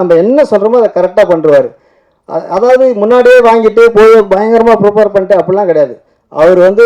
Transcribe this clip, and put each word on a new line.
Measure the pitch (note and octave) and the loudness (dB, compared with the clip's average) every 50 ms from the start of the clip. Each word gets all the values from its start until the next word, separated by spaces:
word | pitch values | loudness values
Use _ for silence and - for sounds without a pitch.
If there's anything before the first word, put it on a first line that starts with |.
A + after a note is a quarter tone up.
நம்ம | F#3 E3+ E3+ E3 F3+ | -2 0 0 0 0
என்ன | A3 C4 D4+ C#4 - | 0 0 0 0 0
சொல்றோமோ | A3+ G3+ G3 A3 A#3+ B3 | -2 -2 -2 0 0 0
அதை | A3+ - - | -2 -2 -2
கரெக்டா | F3+ F3+ F3+ F#3 A3 G3+ F3 | -4 -4 -2 0 0 0 0
பண்றாரு. | F3 E3 D#3 D#3 C#3+ C#3 B2+ A#2 - _ _ _ _ _ _ _ _ _ _ - | 0 -2 0 0 0 0 0 -2 -10 _ _ _ _ _ _ _ _ _ _ -10
அ-, | - E3 F3 - F3 | -10 -10 -8 -6 -6
அதாவது | F#3+ A3+ B3 B3+ B3+ C4 B3+ A#3 G3+ | -4 0 0 0 2 0 -2 -2 -2
முன்னாடியே | G3+ A3 A#3+ B3 A#3+ B3 B3+ B3+ A#3 A#3 | -2 0 0 0 2 2 2 2 2 2
வாங்கிட்டு | A3+ A#3 A3 G#3+ G#3 A3+ A#3 A#3 A3+ | 0 0 0 0 0 2 0 2 2
போய் | - A3 A3 A3+ A3+ G3+ G3 F#3+ | 2 4 4 4 4 2 0 -2
பயங்கரமா | F#3+ G#3+ A3 A#3 A3+ A3+ A#3 A3+ G#3 | -4 -2 -2 -2 0 2 0 0 0
ப்ரிப்பேர் | G3+ G#3 G3+ G#3+ G#3+ G3+ F#3+ | 0 -2 0 0 -2 0 -2
பண்ணிட்டு | G3 F#3+ F#3 G3+ F3+ | -4 -2 -2 -2 -2
அப்படிலாம் | D#3+ F3+ F#3+ G3+ G#3 F3 | -2 -2 -4 -4 -2 -2
கிடையாது. | D#3+ D#3 C#3+ B2+ A#2 - _ _ _ _ _ _ | -2 -2 -2 -4 -6 -16 _ _ _ _ _ _
அவர் | - C#3 D#3 F3 F#3 F3+ F3+ | -4 0 0 2 2 2 2
வந்து | F#3 G3+ G#3+ A#3 | 2 2 2 4